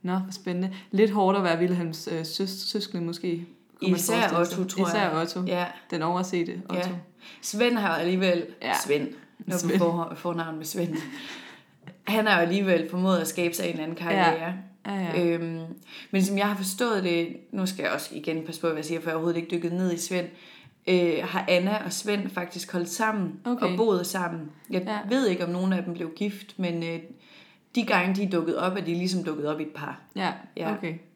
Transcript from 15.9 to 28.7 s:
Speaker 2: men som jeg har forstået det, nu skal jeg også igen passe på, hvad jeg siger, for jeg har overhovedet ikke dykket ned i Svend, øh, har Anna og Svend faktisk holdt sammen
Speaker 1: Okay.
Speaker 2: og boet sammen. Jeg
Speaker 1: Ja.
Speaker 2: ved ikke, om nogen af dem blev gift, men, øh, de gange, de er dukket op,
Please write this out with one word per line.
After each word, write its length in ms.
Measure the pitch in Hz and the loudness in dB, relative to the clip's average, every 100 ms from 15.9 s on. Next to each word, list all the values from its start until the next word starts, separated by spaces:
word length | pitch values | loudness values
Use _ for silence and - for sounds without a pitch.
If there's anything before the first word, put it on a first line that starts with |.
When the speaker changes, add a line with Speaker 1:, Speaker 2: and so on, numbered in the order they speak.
| - - | -20 -2
Speaker 2:
men 120 | 196 | 2
som 160 | 190 196 | 2 2
jeg 80 | 202 | 0
har 80 | 202 | 0
forstået 480 | 190 - 247 208 | -4 -2 0 2
det, 320 | 185 170 170 - - | 2 0 0 -6 -8
nu 140 | 190 185 | -2 -2
skal 160 | 185 | 0
jeg 100 | - | -2
også 220 | - - | -2 -4
igen 300 | - 165 160 160 | -6 -4 -4 -6
passe 140 | 156 | -4
på, 60 | 170 | -2
hvad 100 | 156 | -2
jeg 80 | |
siger, 160 | 151 165 | -4 -4
for 40 | |
jeg 60 | 160 | -2
har 20 | 160 | -2
overhovedet 200 | 170 170 | 0 -2
ikke 80 | 165 175 | -2 -4
dykket 160 | 170 | -2
ned 200 | 175 185 | 0 0
i 60 | 170 | 0
Svend, 280 | - 180 175 - - - - _ - | -2 -4 -4 -12 -20 -20 -20 _ 2
øh, 260 | 180 175 156 | 4 4 2
har 200 | 185 175 - | 0 -2 4
Anna 340 | 180 190 214 | 4 4 0
og 80 | 196 | -2
Svend 380 | - 208 202 190 | -4 -2 -2 -2
faktisk 420 | 185 175 180 - | -4 -6 -8 -4
holdt 160 | 180 175 | -4 -2
sammen 520 | - 220 214 170 - | 0 0 0 -2 -4
Speaker 1:
Okay. 220 | 240 240 208 | -2 0 0
Speaker 2:
og 100 | 180 | 2
boet 300 | 226 180 175 | 4 2 0
sammen. 440 | 190 175 165 147 - - | -2 -4 -6 -10 -14 -4
Jeg 120 | 185 190 | -4 -2
Speaker 1:
Ja. 120 | 208 202 | -4 0
Speaker 2:
ved 180 | 254 233 | 2 2
ikke, 180 | 175 | 2
om 60 | 175 | -2
nogen 220 | 180 185 | 0 2
af 120 | 185 | 2
dem 100 | 180 | 0
blev 160 | 170 160 - | -6 -8 -4
gift, 420 | 202 196 - - | -4 -4 -14 -4
men, 240 | 175 170 | -2 -2
øh, 160 | 165 165 165 - - - - _ _ | -4 -6 -10 -20 -20 -20 -20 _ _
de 80 | 240 | -2
gange, 300 | 220 196 180 | 2 2 4
de 80 | 190 | 2
er 60 | 196 | 2
dukket 260 | 175 160 - | 0 0 0
op, 140 | 185 | 0